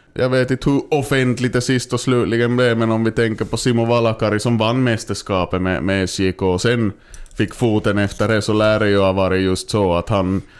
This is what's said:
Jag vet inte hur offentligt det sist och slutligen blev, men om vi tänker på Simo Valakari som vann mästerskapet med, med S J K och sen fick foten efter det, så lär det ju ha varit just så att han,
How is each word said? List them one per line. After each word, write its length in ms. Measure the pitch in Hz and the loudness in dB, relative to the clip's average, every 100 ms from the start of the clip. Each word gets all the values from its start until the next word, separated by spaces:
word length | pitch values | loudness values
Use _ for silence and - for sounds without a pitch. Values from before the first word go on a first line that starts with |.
| _ - | _ -4
Jag 120 | 127 | 0
vet 200 | 131 127 | 0 0
inte 180 | 131 147 | 0 0
hur 120 | 139 - | 0 0
offentligt 640 | 147 127 135 127 120 123 | -2 0 0 0 0 -2
det 80 | 123 | -2
sist 320 | 120 127 - | 0 -2 -2
och 60 | 120 | -4
slutligen 560 | - 123 92 117 120 123 | 0 0 0 0 0 2
blev, 220 | 123 117 | 2 2
men 140 | 113 | 0
om 120 | 113 | 0
vi 80 | 113 | 0
tänker 340 | 110 113 107 110 | 0 0 -2 -4
på 120 | 117 | -2
Simo 280 | 127 117 117 | 0 2 2
Valakari 540 | 120 113 107 110 104 | 2 0 0 0 0
som 180 | 120 117 | 0 0
vann 260 | 110 123 | 2 0
mästerskapet 800 | 127 107 - 101 - 95 85 92 | 0 -2 -4 -8 -4 -2 0 -2
med, 220 | 92 85 | -2 -2
med 200 | 90 98 | 0 0
S 160 | 92 - | -2 0
J 120 | 92 | -2
K 220 | 90 95 | 0 0
och 80 | 90 | 0
sen 320 | 117 120 107 - - - - - | 0 0 -2 -4 -14 -18 -10 -4
fick 160 | 104 | -4
foten 440 | - 123 107 107 101 | 0 0 2 0 0
efter 300 | 101 - 104 | -2 0 0
det, 140 | 110 | 0
så 120 | 101 | 0
lär 260 | 107 107 107 | 2 2 2
det 100 | 107 | 2
ju 100 | 101 | 2
ha 120 | 95 | 2
varit 300 | 95 92 92 | 2 0 2
just 280 | 92 92 - | 0 -2 -2
så 240 | 107 95 | 0 0
att 160 | 85 87 | 0 0
han, 320 | 101 92 95 - - | 0 0 -2 -6 -16